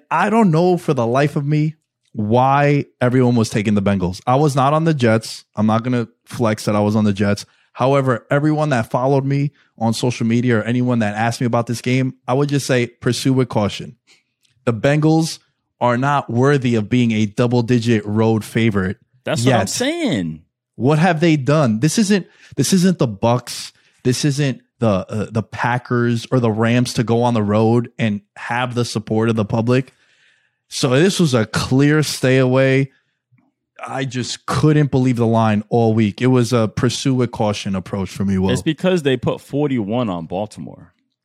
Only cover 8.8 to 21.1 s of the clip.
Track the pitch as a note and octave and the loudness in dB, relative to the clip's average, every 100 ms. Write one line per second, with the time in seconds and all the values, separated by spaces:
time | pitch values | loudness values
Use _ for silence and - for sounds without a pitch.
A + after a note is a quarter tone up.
8.8 | A2+ B2+ C3 C#3 C3+ C#3 C#3+ - _ _ | -2 -2 0 0 0 -2 -4 -6 _ _
9.8 | A2+ A2 B2+ - A#2 A#2 B2 A2+ G#2+ B2 | -2 0 -2 -2 -2 0 2 0 0 -2
10.8 | B2 A#2+ G#2 G#2 A#2 A#2 A#2+ A#2+ A2+ A2+ | 0 0 -2 -2 -2 -2 -2 -2 -2 -4
11.8 | B2 C3 C3 - - B2+ D3 C#3+ - B2+ | -2 -2 -2 -6 -4 -2 0 -2 0 -2
12.8 | A#2+ - C3 A#2 C3+ C3 B2 A2+ G2+ - | -2 -4 -4 -2 0 0 0 0 -2 -4
13.8 | D#2+ - _ _ _ _ _ _ - A2 | -14 -18 _ _ _ _ _ _ -6 -2
14.8 | C#3 D3+ D#3 D#3+ D#3+ - _ _ _ _ | 0 2 2 2 0 -6 _ _ _ _
15.8 | B2 A#2+ C#3 C#3+ - A#2 C3+ C#3+ B2 A2+ | -2 0 0 -2 -2 0 2 2 2 0
16.8 | G#2 B2+ A#2+ G#2+ G#2+ - A#2+ B2 A#2+ B2 | 0 0 2 2 0 0 0 2 2 0
17.8 | A2+ A2 G#2 G#2+ A2+ A2 - A2+ A2+ G2+ | 2 0 0 0 2 0 -2 0 0 0
18.8 | F#2 G2 _ _ - C#3+ A#2+ A#2+ - - | -2 -6 _ _ -6 0 2 2 0 -4
19.8 | B3+ F4 D4 A#2 E2 D#2 _ _ _ - | -4 -2 -2 -2 -4 -8 _ _ _ -2
20.8 | B2 D3+ F#3 | 0 2 2